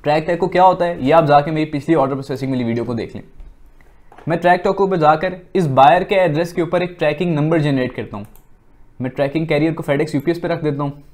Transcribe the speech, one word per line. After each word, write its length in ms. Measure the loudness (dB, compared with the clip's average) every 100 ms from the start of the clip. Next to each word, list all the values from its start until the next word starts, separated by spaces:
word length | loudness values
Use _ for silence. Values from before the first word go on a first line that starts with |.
ट्रैक 220 | 0 0 0
टैको 220 | -2 0
क्या 160 | 4
होता 200 | 4 4
है, 200 | -2 -2
ये 80 | 2
आप 120 | 4
जाके 260 | 6 4 4
मेरी 200 | -4 -4
पिछली 240 | -4 0
ऑर्डर 200 | 2 2
प्रोसेसिंग 380 | -4 -8 -6 -4
वाली 120 | -2
वीडियो 200 | -2 -2
को 100 | -4
देख 200 | -6 -6
लें। 80 | -10 -16 -20 -20 -20 -20 -20 -20 -20 -20 -14 -6
मैं 100 | 0
ट्रैक 220 | 2 2
टैको 220 | 2 0 0
पे 100 | 2
जाकर 400 | 2 2 -2 -6 -6
इस 120 | -2 0
बायर 380 | 6 6 6
के 100 | 2
एड्रेस 380 | 2 2 0 -2
के 100 | -4
ऊपर 200 | -2 -2
एक 140 | -4 -2
ट्रैकिंग 360 | -2 -2 -2
नंबर 260 | 0 2 2
जनरेट 320 | 2 0 -2
करता 240 | -6 -10 -12
हूँ। 100 | -16 -20 _ -20 _ _ -20 -10
मैं 120 | -8
ट्रैकिंग 360 | -2 -2 -2 -2
कैरियर 240 | 0 0
को 100 | -2
FedEx 320 | -4 -2 -2
यूपीएस 240 | -2 -2 -4
पे 100 | -4
रख 140 | -4
देता 200 | -4 -4
हूँ। 200 | -6 -8 -20